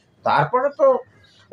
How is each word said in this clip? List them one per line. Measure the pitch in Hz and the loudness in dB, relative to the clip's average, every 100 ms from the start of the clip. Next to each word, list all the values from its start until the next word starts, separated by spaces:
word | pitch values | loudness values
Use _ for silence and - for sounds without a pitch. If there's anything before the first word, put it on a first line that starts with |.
| _ _ | _ _
তারপরে | 117 120 147 247 277 285 | -2 0 0 -2 -4 0
তো | 269 247 - _ _ _ _ | 0 0 -4 _ _ _ _